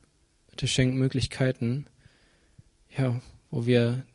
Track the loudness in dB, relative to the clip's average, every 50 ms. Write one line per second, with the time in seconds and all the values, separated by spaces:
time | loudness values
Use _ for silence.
0 | _ _ _ _ _ _ _ _ _ _ -10 -6 -4 -2 2 2 2 2 2 0
1 | 0 0 0 -2 -4 -4 -2 0 0 0 0 0 -2 -2 -2 -4 -6 -10 _ _
2 | _ -20 _ _ _ _ _ _ _ _ _ -20 _ _ _ _ _ _ -6 -4
3 | -2 -2 -2 -4 -8 -12 -20 -20 _ _ -6 -4 0 4 4 4 4 2 0 -4
4 | -6 -10